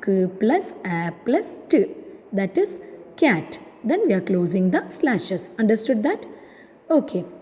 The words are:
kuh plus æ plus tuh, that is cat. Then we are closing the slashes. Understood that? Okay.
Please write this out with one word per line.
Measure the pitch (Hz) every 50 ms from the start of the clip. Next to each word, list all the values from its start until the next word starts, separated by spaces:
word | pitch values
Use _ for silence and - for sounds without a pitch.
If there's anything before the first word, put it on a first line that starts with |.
kuh | - - 196 190 185 180 180 -
plus | - 220 269 370 392 - - - -
æ | 190 175 165 170 170 160 - -
plus | - 247 349 440 - - - - -
tuh, | - 285 190 - - - - - - - - - -
that | 196 196 190 -
is | 320 392 415 - 349 - - - - - - -
cat. | - - 302 214 160 - - - - - - - - -
Then | 214 285 381 453
we | 349 208
are | 185
closing | 180 - 196 180 175 170 156 196 185 185
the | 180 - -
slashes. | - - - - 285 247 185 - - 294 269 - - -
Understood | - 226 208 220 220 - - 262 220 208
that? | 285 392 - - - - - - - - - - - - - _ -
Okay. | 320 302 - - - 180 175 - - -